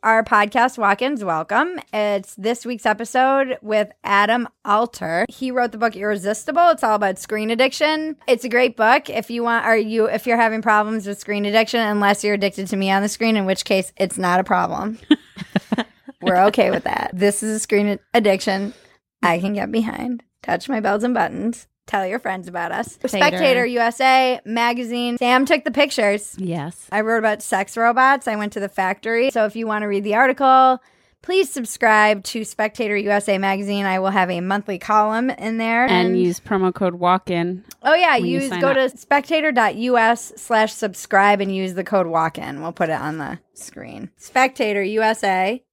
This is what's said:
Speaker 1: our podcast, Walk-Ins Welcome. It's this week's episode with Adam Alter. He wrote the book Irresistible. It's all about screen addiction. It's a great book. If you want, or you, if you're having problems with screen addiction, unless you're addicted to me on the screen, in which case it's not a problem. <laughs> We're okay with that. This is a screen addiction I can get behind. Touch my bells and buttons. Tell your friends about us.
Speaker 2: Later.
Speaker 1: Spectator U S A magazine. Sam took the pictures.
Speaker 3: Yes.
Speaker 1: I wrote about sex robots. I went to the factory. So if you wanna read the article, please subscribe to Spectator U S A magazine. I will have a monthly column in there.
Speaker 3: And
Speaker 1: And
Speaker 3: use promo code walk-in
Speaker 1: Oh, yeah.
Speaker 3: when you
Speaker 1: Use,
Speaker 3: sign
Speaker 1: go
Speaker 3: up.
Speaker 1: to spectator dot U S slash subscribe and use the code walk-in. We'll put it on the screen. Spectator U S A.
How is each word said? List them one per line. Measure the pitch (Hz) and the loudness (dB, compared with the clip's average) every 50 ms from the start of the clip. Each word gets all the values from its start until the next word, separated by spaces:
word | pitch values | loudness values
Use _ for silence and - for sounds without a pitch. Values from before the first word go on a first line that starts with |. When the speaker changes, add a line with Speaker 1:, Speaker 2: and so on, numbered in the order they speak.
| - | 2
Speaker 1:
our | 214 226 226 226 | 4 2 2 2
podcast, | - 233 214 208 214 - 254 233 254 254 - | 2 2 2 2 2 2 2 2 2 0 0
Walk-Ins | 220 202 196 196 247 262 294 247 208 | 0 0 0 2 0 -4 -4 -4 -4
Welcome. | 185 165 156 165 _ 202 233 294 349 359 330 - _ | -4 -4 -4 -4 _ 0 0 0 0 -4 -10 -12 _
It's | - 214 214 208 208 202 196 - - | -4 -2 -2 0 -2 -2 -4 -8 -16
this | - 190 220 240 240 - | -6 -4 -4 -4 -4 -6
week's | 226 247 220 - | -10 -10 -4 0
episode | 220 214 208 233 220 - 254 262 262 269 269 269 254 254 - - | -2 -2 -2 -4 -2 0 2 2 4 4 2 0 -2 -4 -10 -6
with | 214 214 214 208 208 - _ - | -2 0 0 0 -2 -6 _ -2
Adam | - 202 202 208 214 226 247 233 - _ _ _ | 2 4 4 4 4 2 0 -2 -6 _ _ _
Alter. | - 202 214 240 240 - - 180 160 165 170 214 - | 0 2 2 2 -2 -4 -8 -6 -4 -2 -2 -2 -4
He | - - 262 254 | -6 -8 -8 -4
wrote | 254 247 240 240 | -2 -2 -2 -2
the | 247 220 | -2 -2
book | 226 226 - | -4 -4 -4
Irresistible. | 185 196 214 214 202 175 202 214 - - - 294 330 349 349 | -4 -4 -4 -4 -2 -2 -4 -4 -4 -6 -4 0 4 4 4
It's | 320 320 - | 4 2 2
all | 233 214 | 0 0
about | 214 208 196 190 - | 2 0 0 -2 -2
screen | - - 214 214 214 220 | -6 -6 -6 -4 -2 -2
addiction. | 233 226 262 269 262 - 302 302 311 311 311 311 302 _ _ - | 0 2 0 0 2 0 0 0 0 0 -2 -6 -8 _ _ 0
It's | 254 233 - | 0 0 0
a | 254 | -2
great | 220 240 247 277 226 - | 2 2 2 2 2 2
book. | 220 220 247 294 - - | 4 4 4 4 2 -2
If | - 233 214 - | -6 -6 -6 -4
you | 233 240 | -6 -4
want, | 233 233 233 233 - | -2 0 0 0 2
or | 220 226 | 2 2
you, | 226 214 214 220 226 214 - | 2 2 0 0 0 0 0
if | - 214 - 247 | 0 -2 -2 0
you're | 233 233 | 2 2
having | 233 226 220 220 | 2 2 0 -2
problems | - 226 214 208 214 214 220 220 190 202 | 0 2 2 2 2 0 -4 -6 -6 -6
with | 202 - | -10 -10
screen | - - 208 208 202 | -8 -6 -4 -4 -2
addiction, | 202 202 220 226 220 - 233 | 2 2 2 2 2 0 0
unless | 226 214 214 208 202 202 202 202 - | 0 0 0 2 4 2 2 2 2
you're | 208 208 | -2 0
addicted | 202 196 196 196 - 196 185 | 0 0 -2 -2 -4 -6 -4
to | - 196 | -2 -2
me | 196 190 | 0 2
on | 190 196 | 2 2
the | 202 208 | 0 -2
screen, | 208 - 226 226 220 | -2 -2 0 0 2
in | 214 196 185 | 2 2 0
which | 190 190 - | -2 -2 0
case | - 202 190 185 - _ - | 0 0 0 0 -2 _ -4
it's | 196 185 - - | -2 -2 -2 -2
not | 190 180 175 185 | 0 2 2 2
a | 190 | 2
problem. | - 196 180 175 170 165 143 170 214 226 - - _ | 0 0 0 0 -2 -4 -6 -6 -8 -8 -10 2 _
<laughs> | 302 - _ _ _ - - - - 196 - - - - 220 _ _ _ _ - - _ | 2 2 _ _ _ -16 -16 -4 -6 -6 -4 -2 -6 -6 -6 _ _ _ _ -20 -20 _
We're | - 185 185 180 190 208 | -2 0 4 4 4 4
okay | 214 - 220 - | 4 4 2 2
with | - - - | 2 -2 -2
that. | - - - - - - | -4 -4 -4 -4 -4 -2
This | 180 190 202 202 - - | 0 0 0 0 0 -4
is | 214 214 | -6 -6
a | 214 | -6
screen | - - 214 202 208 208 202 190 _ _ _ | -4 0 0 2 2 0 -2 -4 _ _ _
addiction | 240 220 208 190 190 - - 190 190 196 202 247 _ _ _ _ _ _ _ _ _ - | 2 2 4 2 2 0 -2 -2 -2 -4 -8 -10 _ _ _ _ _ _ _ _ _ 0
I | 175 170 175 | 0 0 0
can | 185 196 208 | -2 -2 -2
get | 202 196 202 | -4 -4 -2
behind. | 220 226 226 220 - - - 247 247 233 _ _ _ _ - | -2 -2 -2 -2 -6 -8 -6 -6 -8 -8 _ _ _ _ -6
Touch | - 175 180 - - | -4 -4 -4 -4 -4
my | 277 220 | -4 -2
bells | 208 190 202 214 214 | 0 0 0 0 0
and | 240 254 | -2 0
buttons. | - - - - 180 190 226 233 - - _ _ _ _ | 0 -2 -2 -4 -4 -4 -6 -6 -6 -12 _ _ _ _
Tell | - - 202 190 | -6 -4 -4 -4
your | 185 202 240 | -4 -6 -6
friends | _ 220 190 185 175 180 | _ -6 -8 -8 -10 -10
about | 175 175 170 170 180 | -8 -8 -6 -6 -6
us. | 202 233 - - _ | -6 -8 -8 -12 _
Speaker 2:
Later. | _ 247 | _ -4
Speaker 1:
Spectator | - 196 - - - - 320 277 254 247 247 | 0 2 2 2 2 2 2 2 2 2 2
U | 247 247 240 | 0 0 0
S | 233 233 240 - | 0 0 0 2
A | 269 262 262 262 262 254 254 - _ | 2 4 4 4 4 2 0 -2 _
magazine. | 202 220 233 233 240 240 240 247 220 233 240 240 240 240 240 | -6 -2 0 0 0 0 -2 -4 -6 -4 -4 -4 -4 -4 -2
Sam | 247 240 247 254 277 | 0 2 4 4 4
took | 262 330 302 - | 4 2 0 0
the | 302 | -2
pictures. | 233 277 277 269 - - 220 202 202 208 - - - - | 0 0 0 0 2 0 2 2 0 0 -4 -10 -12 -8
Speaker 3:
Yes. | 190 180 165 170 143 160 180 - - - | -6 -6 -4 -6 -6 -8 -10 -14 -14 -6
Speaker 1:
I | 190 208 | -4 -2
wrote | 214 220 226 233 | 0 0 0 2
about | 220 220 214 214 | 2 0 -2 -2
sex | - - - 190 202 - - 233 | -4 -4 -4 -4 -4 -4 -2 0
robots. | 226 233 240 247 262 262 277 269 - 247 | 2 2 4 6 6 6 4 4 0 -4
I | 220 | -4
went | 208 208 208 - | -4 -4 -6 -6
to | 214 | -6
the | 196 196 | -8 -6
factory. | _ - 190 185 202 196 - 220 226 233 240 269 | _ -2 -2 -2 -2 _ -4 -2 0 2 0 0
So | - 233 214 | 2 2 0
if | 214 208 | 0 -2
you | 226 226 220 | -4 -6 -4
wanna | 214 208 208 208 | -4 -4 -2 -2
read | 202 196 202 | -4 -4 -2
the | 214 208 | -2 2
article, | 220 262 262 254 262 277 262 262 262 262 262 254 247 _ _ _ _ _ _ _ _ | 2 2 2 2 2 4 4 6 6 6 6 4 2 _ _ _ _ _ _ _ _
please | _ - 359 381 381 269 | _ -2 0 0 0 0
subscribe | - 277 240 214 - - - 226 220 - 214 214 214 202 196 | -2 -8 -8 -8 -6 0 2 4 6 6 6 4 4 0 -2
to | - - 226 220 | -8 -8 -8 -10
Spectator | - - - 214 214 214 - 233 208 208 202 | -10 -6 -4 -4 -4 _ -4 -4 -2 -2 -2
U | 196 202 | 0 0
S | 202 208 202 - | 0 0 2 0
A | 196 190 | -2 0
magazine. | 196 196 196 196 202 196 202 202 202 | 0 -2 -2 -2 -2 -4 -4 -2 -2
I | 196 185 190 | 0 -2 0
will | 185 190 | 0 0
have | 190 202 185 175 | 2 0 0 0
a | 180 170 | -2 -4
monthly | 175 185 196 208 202 - 196 208 | -2 -2 -2 -4 -4 -6 -8 -8
column | - - 214 214 214 214 214 226 247 262 | -4 0 2 2 2 2 0 -2 -2 -2
in | - - 185 214 226 226 | -4 -4 -6 -6 -4 -4
there. | 226 226 226 233 247 | -2 -2 0 0 2
Speaker 3:
And | 233 196 180 180 180 | 2 2 2 2 2
Speaker 1:
And | 185 180 | 2 2
Speaker 3:
use | 180 175 175 - | 2 0 0 -4
promo | _ - 220 190 190 185 180 | _ -4 -2 0 0 0 -2
code | - 202 180 175 | 0 -2 -4 -2
walk-in | 175 180 175 185 185 _ - 180 170 170 175 185 180 - _ - _ - | 0 0 2 2 0 _ -2 -2 -2 -2 -2 -4 -8 -12 _ -20 _ 0
Speaker 1:
Oh, | 269 311 | 2 2
yeah. | 339 359 330 285 247 | 4 4 4 2 2
Speaker 3:
when | - | 0
you | 233 - 269 | 0 -2 -2
Speaker 1:
Use, | 277 269 | -2 -4
Speaker 3:
sign | 185 180 | -4 -2
Speaker 1:
go | 220 269 | 0 0
Speaker 3:
up. | 269 - 254 254 | 2 2 0 0
Speaker 1:
to | 262 - | -2 -8
spectator | - _ 277 285 285 - 330 311 302 311 277 | -2 _ 0 0 2 0 -2 0 0 2 2
dot | 240 226 208 160 | 2 2 2 0
U | 190 226 247 247 240 | -2 -2 0 2 4
S | 226 226 233 226 - - - | 4 4 2 0 -4 -16 -18
slash | - - - 240 220 214 214 - | -18 -6 -2 0 0 0 0 -2
subscribe | - - 202 180 - - - - 196 196 202 208 196 | -6 -6 -6 -6 -8 -10 2 4 4 6 6 4 2
and | 202 196 190 | 0 -4 -4
use | 190 190 185 180 | -4 -4 -4 -4
the | 185 185 | -6 -6
code | - 214 196 180 165 | 0 0 0 0 2
walk-in. | 160 165 165 165 - - - - 135 139 | 0 0 0 0 -4 -6 -10 -10 -10 -10
We'll | 156 165 170 | -10 -10 -4
put | - 180 160 | -2 -2 -2
it | 160 - | -2 -4
on | - 135 151 160 | -4 -6 -6 -6
the | 151 - - - _ _ _ | -8 -10 -10 -12 _ _ _
screen. | - - - _ - - - - 107 - - _ _ | -20 -20 -20 _ -18 -18 -16 -16 -16 -16 -16 _ _
Spectator | - - _ 262 262 262 262 - 254 214 208 202 196 | -20 -4 _ 0 0 0 0 -2 -2 -2 0 -2 -2
U | 190 214 220 220 | -2 0 0 0
S | 220 220 220 - | 0 0 0 0
A. | 202 190 185 185 196 233 254 _ _ | 0 2 2 0 0 -2 -6 _ _